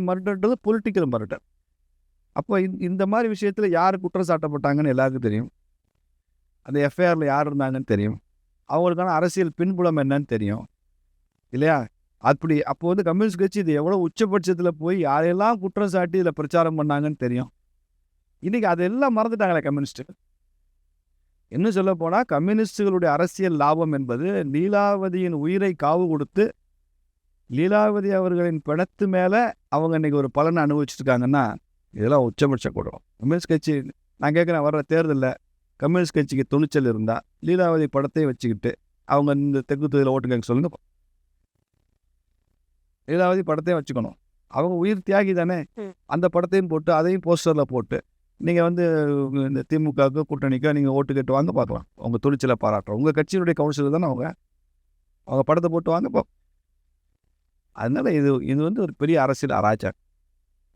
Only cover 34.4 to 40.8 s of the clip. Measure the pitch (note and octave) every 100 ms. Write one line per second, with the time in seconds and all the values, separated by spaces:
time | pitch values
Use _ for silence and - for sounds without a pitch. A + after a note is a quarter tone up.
34.4 | E3+ E3 D3 D3+ C#3 D#3+ D#3+ C#3 C3 -
35.4 | _ _ _ _ D3 F3+ E3+ D#3+ C#3 C3+
36.4 | B2+ C#3+ D3+ D#3 B2+ A2 A2 A2+ - _
37.4 | D#3 F3+ F3 D#3+ C#3+ C#3 C#3 D#3 D3 A#2+
38.4 | A#2+ G2+ A#2+ - _ _ - C#3+ C#3+ C#3+
39.4 | C#3+ C#3 - C#3+ D3+ C#3+ C3+ C3 B2 A#2+
40.4 | A2+ B2 E3+ -